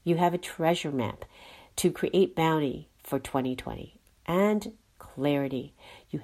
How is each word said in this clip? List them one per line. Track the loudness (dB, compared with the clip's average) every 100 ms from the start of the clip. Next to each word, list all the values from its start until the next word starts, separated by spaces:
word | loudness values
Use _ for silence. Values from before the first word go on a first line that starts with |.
You | 0 4
have | 4
a | 2
treasure | -6 0 2 2 0
map | -2 -2 -4 -14 -20 -20 -20 -14
to | 0 0
create | 0 0 4 4 4
bounty | 2 2 0 -4 -12 _
for | -6 -6
twenty | -2 -2 -2 -4
twenty, | -8 -10 -14 -20 _ _ -2
and | 2 2 2 -4 -14 _ -20
clarity. | -16 -4 0 0 0 -4 -8 _ -20 -20 _
You | -10